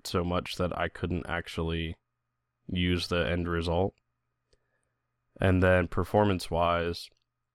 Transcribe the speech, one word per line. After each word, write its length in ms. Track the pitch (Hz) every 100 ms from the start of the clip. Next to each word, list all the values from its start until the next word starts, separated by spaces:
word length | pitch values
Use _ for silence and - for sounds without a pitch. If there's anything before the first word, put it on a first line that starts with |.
so 200 | - 95
much 320 | 87 90 - -
that 200 | 90 -
I 100 | 85
couldn't 380 | - 87 87 -
actually 680 | 85 - - 82 82 82 85 _ _ _ _ _ _ -
use 420 | 90 90 90 -
the 180 | 87 82
end 220 | 90 85
result. 460 | 85 85 82 101 - _ _ _ _ _ _ _ _ _ _ _ _ _ -
And 220 | 95 92
then 260 | 92 92 87
performance-wise, 1200 | - 87 104 104 92 - 85 85 85 85 85 - _ _ _ _